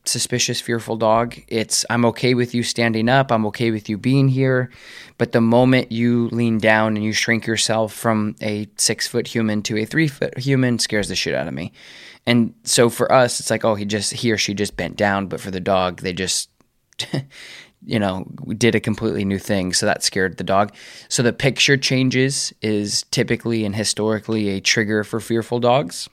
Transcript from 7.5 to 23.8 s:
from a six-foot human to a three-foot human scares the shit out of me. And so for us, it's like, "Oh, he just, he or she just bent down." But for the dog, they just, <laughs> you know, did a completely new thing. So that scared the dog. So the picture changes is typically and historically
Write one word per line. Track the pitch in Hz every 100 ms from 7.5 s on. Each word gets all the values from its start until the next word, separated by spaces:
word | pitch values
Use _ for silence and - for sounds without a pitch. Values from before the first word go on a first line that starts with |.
| 107 - 110 110
from | - 117 110 107 -
a | 107 104 104 -
six-foot | - 110 - 120 -
human | 117 110 107
to | 98 107
a | 110
three-foot | 156 156 - - -
human | 131 135 127 117
scares | - 107 90
the | 92
shit | -
out | 65 76
of |
me. | 67 87 - - - - - -
And | 120 113 -
so | - - 120
for | - 117
us, | 131 120 -
it's | -
like, | 110 117
"Oh, | 104
he | 101
just, | 107 101
he | - 120
or | 104
she | -
just | 101 101 -
bent | 87 -
down." | 104 98 95
But | 82
for | 101
the | 92
dog, | 92 95 92 82
they | 98
just, | 90 92 - - _ _ _ _ -
<laughs> | - 135 - - - - - _ -
you | 110
know, | 101 92 - - - 104
did | 117 107
a |
completely | 117 101 110 - 98
new | 98
thing. | - 101 90
So | - 104
that | -
scared | - 98 92 78
the |
dog. | 90 98 104 - - - -
So | -
the | 120
picture | - 139 - - 135
changes | - 131 131 123 135 135 - -
is | 110 104 104 - -
typically | - 117 117 117 113 104
and |
historically | 101